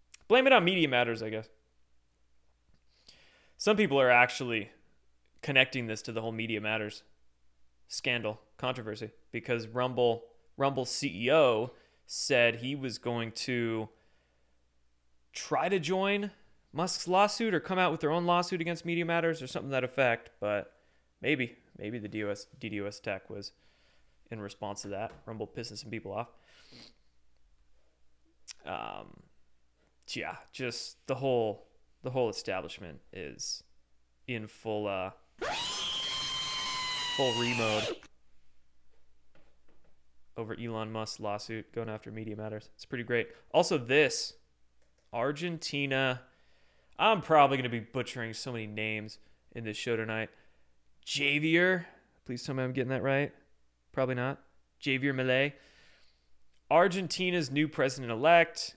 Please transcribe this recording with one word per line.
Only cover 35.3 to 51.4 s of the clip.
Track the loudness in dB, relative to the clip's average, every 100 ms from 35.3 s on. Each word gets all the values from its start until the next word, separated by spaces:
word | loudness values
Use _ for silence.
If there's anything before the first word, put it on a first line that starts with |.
| -10 -6 -4 -4 -4 -4 -4 -4 -4 -4 -4 -4 -4 -4 -4 -4 -4 -2 0
full | 0
remode | 0 0 0 0 0 -2 -8 -14 -20 -20 -20 -20 -20 -20 -20 -20 -20 -20 -20 -20 -20 -20 -20 -20 -20 -20 -20 -20 -20 -16 -10
over | -8 -8
Elon | -6 -6 -6
Musk's | -6 -6 -6
lawsuit | -6 -6 -6 -10 -10
going | -8 -8
after | -8 -10
Media | -10 -10 -8
Matters. | -8 -10 -14 -20
It's | -10
pretty | -8
great. | -2 -2 -2 -8 0
Also, | 4 4 2
this, | 4 4 4 2 -6 -10 _ _ _ _ _ _ -8
Argentina. | -2 -2 -2 -6 -6 -4 -2 0 2 0 -2 -8 _ _ _ _ _ _ 0
I'm | 2 2
probably | 6 8 8 6
gonna | 0
be | -4
butchering | -4 -6 -6 -6 -8
so | -8 -8
many | -8 -6
names | -6 -4 -4 -8 -16 -20 -20 _
in | -10
this | -8 -6
show | -2 -2
tonight. | -2 -4 -6 -10 -20 _ -20 _ _ -16 -6
Javier, | 0 2 2